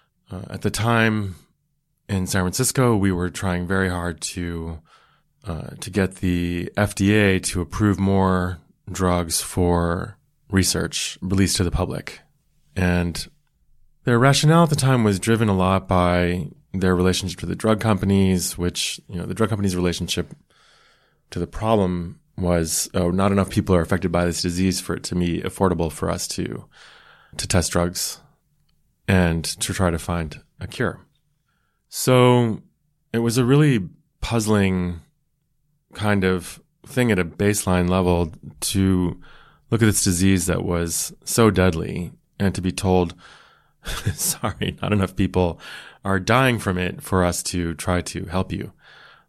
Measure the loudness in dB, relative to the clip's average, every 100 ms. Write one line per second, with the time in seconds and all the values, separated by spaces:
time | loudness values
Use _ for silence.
0 | _ _ -16 -14 -12 -6 -6 -2 0 2
1 | 2 0 -4 -10 _ _ _ _ _ _
2 | -6 -4 -2 0 0 0 -2 2 2 4
3 | 2 0 -2 -4 -4 -2 -2 0 0 -2
4 | -4 -6 -8 -8 -6 -6 -8 -12 -16 _
5 | _ _ _ _ -10 -10 -10 -12 -6 -2
6 | -2 -2 -2 0 -2 -4 -6 -2 -2 2
7 | 2 4 4 2 -2 -6 -6 0 2 2
8 | 2 2 2 2 -2 -6 _ _ -12 -2
9 | 0 0 0 -4 -4 0 2 2 0 -2
10 | -6 -12 _ _ -2 0 2 0 -4 -4
11 | -8 -8 -2 2 2 2 0 -2 -4 -6
12 | -10 -16 _ _ _ _ _ -2 0 0
13 | 0 -4 -10 _ _ _ _ _ _ _
14 | 0 4 4 4 4 6 4 2 2 4
15 | 4 2 2 2 2 2 2 2 2 2
16 | 4 2 2 -2 -6 -12 _ -2 2 4
17 | 2 2 -4 -8 -8 -4 0 0 2 0
18 | 2 4 4 2 0 -4 -4 -2 -6 -8
19 | -12 -10 -6 -2 -2 0 -2 0 0 -2
20 | -4 -4 -6 -10 _ _ _ _ _ _
21 | _ _ _ -8 -8 -4 0 2 2 -2
22 | -6 -12 _ -4 0 0 0 -4 -4 -2
23 | 0 2 2 2 0 0 2 2 2 -2
24 | 0 0 0 -2 -4 0 0 0 -4 -8
25 | -4 -2 -2 -2 -4 0 0 2 -2 -4
26 | -4 -4 -6 -6 -8 -8 -14 _ -20 -20
27 | -20 -20 _ -10 -2 0 2 0 -2 -2
28 | -8 -10 _ _ _ _ _ _ _ _
29 | 0 2 4 0 -4 -6 -6 0 0 0
30 | -4 -4 -6 -10 _ -16 -12 -6 -6 -6
31 | -14 _ _ _ _ _ _ _ _ -6
32 | 2 6 6 6 2 -2 -10 _ _ _
33 | _ -4 0 0 4 4 4 2 -2 -12
34 | _ -12 -4 -2 2 2 2 0 -2 -6
35 | -14 _ _ _ _ _ _ _ _ -6
36 | 0 2 2 0 -4 -16 _ _ -8 0
37 | 2 2 0 0 0 2 2 2 2 2
38 | 2 2 0 -6 -18 -10 -4 0 2 2
39 | 0 -4 -14 -20 -20 _ -4 2 4 4
40 | 2 2 4 2 2 -2 0 -2 -2 -4
41 | -8 -10 -4 4 4 6 4 2 -4 -6
42 | -8 -12 _ -2 -2 0 -2 -2 2 2
43 | 2 -4 -20 -20 -20 _ _ _ -10 -6
44 | -4 -4 -4 -4 -6 -4 -6 -4 -2 0
45 | 0 0 0 2 0 -2 -12 -18 -20 -12
46 | -4 -2 2 2 2 0 -2 -2 -4 -6
47 | -2 2 2 0 -4 -4 -4 -4 -2 -2
48 | -2 -8 -6 -4 -4 -6 -10 -14 _ -20
49 | -20 -20